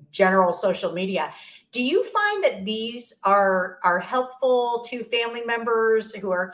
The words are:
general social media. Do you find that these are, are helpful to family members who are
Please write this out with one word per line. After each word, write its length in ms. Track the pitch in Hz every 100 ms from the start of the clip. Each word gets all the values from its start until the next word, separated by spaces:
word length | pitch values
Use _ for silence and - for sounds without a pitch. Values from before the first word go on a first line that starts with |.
| -
general 420 | - 190 190 180
social 400 | 175 202 175 180
media. 400 | 165 190 180 151 - - - _
Do 100 | 247
you 180 | 254 370 -
find 380 | 403 415 415 302
that 180 | 208
these 560 | 190 220 226 240 240 - 196
are, 520 | 202 196 190 180 -
are 160 | 185 180
helpful 840 | 190 254 254 - 262 247 240 233 240
to 160 | 247
family 400 | 220 233 233 233 233
members 680 | 233 233 226 226 220 214 202
who 160 | 190
are 200 | 180 185